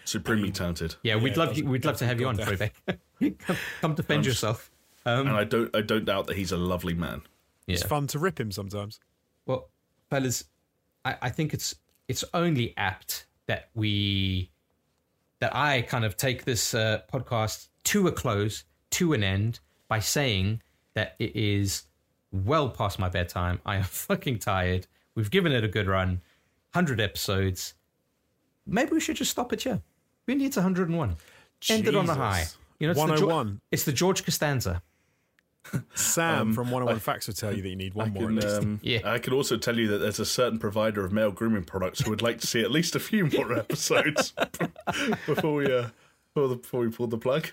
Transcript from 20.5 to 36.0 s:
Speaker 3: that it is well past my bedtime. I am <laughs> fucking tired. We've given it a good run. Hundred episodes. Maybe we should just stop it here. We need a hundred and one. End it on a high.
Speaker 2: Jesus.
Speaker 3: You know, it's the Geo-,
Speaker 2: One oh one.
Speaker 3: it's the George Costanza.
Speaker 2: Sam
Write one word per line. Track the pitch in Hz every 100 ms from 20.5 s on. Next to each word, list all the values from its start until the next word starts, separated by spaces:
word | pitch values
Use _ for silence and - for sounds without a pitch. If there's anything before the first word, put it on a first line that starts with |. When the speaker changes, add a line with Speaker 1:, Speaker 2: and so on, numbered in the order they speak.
| 110 - _ _ 107
Speaker 3:
that | 110 -
it | 113 120
is | 107 101 101 - - _ _ _ _
well | 98 98 156 135
past | - 104 -
my | 90
bedtime. | 87 87 92 87 92 -
I | 98
am |
<laughs> |
fucking | 92 - - 196 156 113
tired. | - 95 90 90 - _ _
We've | - 101
given | 123 165
it | 127
a | 107
good | 110 95
run. | 95 92 90 - _ _ _ _
Hundred | 175 170 113
episodes. | 101 - - 95 95 90 - - _ _ _ _ _ _ _ _ -
Maybe | 208 285
we | 320
should | 320 262
just | 226
stop | - 247
it | 220
here. | 262 196 - _ _ _ -
We | 277
need | 269 214
a |
hundred | 180 180 175
and | 165
one. | 117 82 - - - - -
End | 220 214
it | 202
on | 175
a | 139
high. | 113 92
Speaker 2:
Jesus. | 78 - - -
Speaker 3:
You | 151
know, |
it's | 147
the | 151 156
Geo-, | -
Speaker 2:
One |
oh | 160
one. | 110 101 -
Speaker 3:
it's | 170 -
the |
George | 123 175 185 -
Costanza. | - 151 131 98 87 - _ _ _ _ _ _ _ - 143 -
Speaker 2:
Sam | -